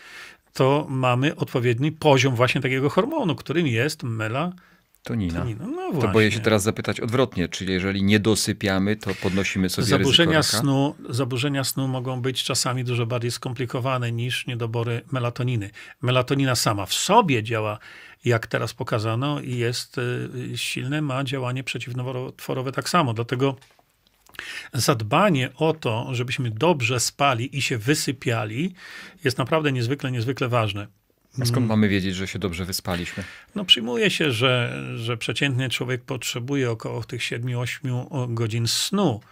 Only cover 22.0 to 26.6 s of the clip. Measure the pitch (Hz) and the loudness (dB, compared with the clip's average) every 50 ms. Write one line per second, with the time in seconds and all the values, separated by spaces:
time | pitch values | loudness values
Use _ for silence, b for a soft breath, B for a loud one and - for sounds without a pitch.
22 | 123 131 127 127 131 135 - - - - 139 131 123 135 - 143 139 - - 175 | -6 -6 -6 -6 -8 -8 -12 -12 -8 -6 -4 -4 -4 -4 -4 -4 -4 0 2 2
23 | 156 123 110 113 117 - 135 123 135 139 123 - - _ _ _ _ _ _ _ | 2 2 0 -2 -2 -2 0 0 0 0 0 -4 -12 _ _ _ _ _ _ _
24 | _ _ _ _ _ _ - B B B B B B B B 123 - - 143 110 | _ _ _ _ _ _ -18 B B B B B B B B 0 2 2 2 2
25 | 113 104 143 165 202 208 160 131 127 - - - 160 160 160 160 - 131 110 117 | 2 2 2 4 4 6 4 2 0 -2 -2 0 0 0 0 0 -2 -2 -2 -2
26 | 123 131 131 120 123 127 - - 127 113 107 110 | -4 -4 -4 -4 -4 -4 -4 -4 -2 -4 -2 2